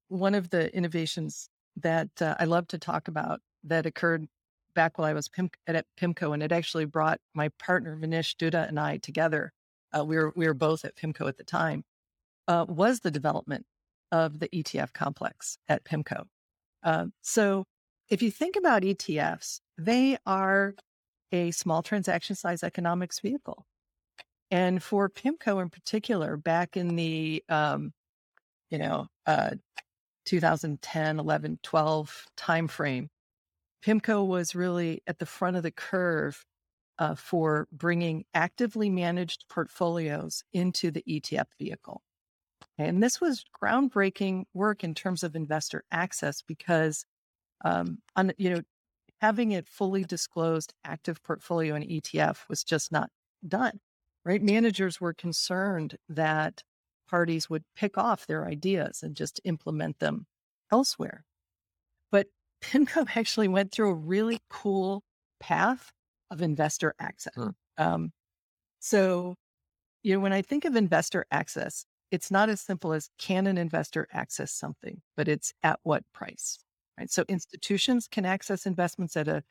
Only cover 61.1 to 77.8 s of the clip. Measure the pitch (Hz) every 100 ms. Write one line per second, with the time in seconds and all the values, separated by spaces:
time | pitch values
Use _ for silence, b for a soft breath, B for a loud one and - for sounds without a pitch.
61.1 | - _ _ _ _ _ _ _ _ _
62.1 | 202 202 _ _ _ - 269 277 330 277
63.1 | 233 220 - 202 185 196 - 208 165 156
64.1 | 196 220 226 - - 208 196 190 196 -
65.1 | _ _ _ - 160 202 254 - _ _
66.1 | _ _ 160 170 147 151 - 156 - -
67.1 | - - - 208 185 _ - 165 165 165
68.1 | - _ _ _ _ _ _ - 208 190
69.1 | 180 180 180 _ _ _ _ _ _ 208
70.1 | 196 196 196 190 294 339 233 185 160 -
71.1 | 185 - 143 151 - - - - _ _
72.1 | 185 - 196 214 202 - 185 170 156 -
73.1 | - - 190 196 180 170 160 151 156 -
74.1 | - 123 - 143 - 151 147 - 170 -
75.1 | - 151 147 - - 160 - - 147 -
76.1 | - - - - - _ _ _ - -
77.1 | - - 185 - - - 202